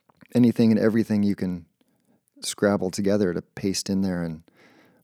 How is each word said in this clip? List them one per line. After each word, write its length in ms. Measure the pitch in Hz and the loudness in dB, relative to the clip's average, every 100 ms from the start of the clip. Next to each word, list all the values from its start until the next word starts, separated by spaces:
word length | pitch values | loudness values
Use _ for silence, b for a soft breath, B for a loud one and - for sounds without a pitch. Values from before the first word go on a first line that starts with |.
| _ _ - | _ _ -4
anything 380 | 120 120 113 113 | 2 2 4 2
and 80 | 104 | 4
everything 420 | 107 113 107 107 | 2 2 0 0
you 120 | 101 95 | 0 -2
can 300 | 92 90 82 _ _ _ _ _ _ _ | -4 -6 -12 _ _ _ _ _ _ _
scrabble 480 | - - 104 101 92 | -10 -2 0 2 -2
together 440 | - 98 104 95 | -2 0 2 0
to 80 | 85 | -2
paste 480 | - - 101 92 - | -8 -6 -4 -4 -2
in 120 | 95 | -2
there 220 | 95 87 | -2 -4
and 180 | 85 78 - b b b b b | -6 -8 -14 b b b b b